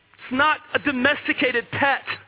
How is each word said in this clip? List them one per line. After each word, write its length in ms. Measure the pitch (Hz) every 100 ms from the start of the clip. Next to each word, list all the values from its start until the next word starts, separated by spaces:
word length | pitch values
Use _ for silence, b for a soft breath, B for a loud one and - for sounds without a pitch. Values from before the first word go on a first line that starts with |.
| _
It's 200 | - -
not 260 | 254 302 294 -
a 60 | 254
domesticated 880 | 233 254 269 294 - 294 262 240 -
pet. 300 | - 277 262 - -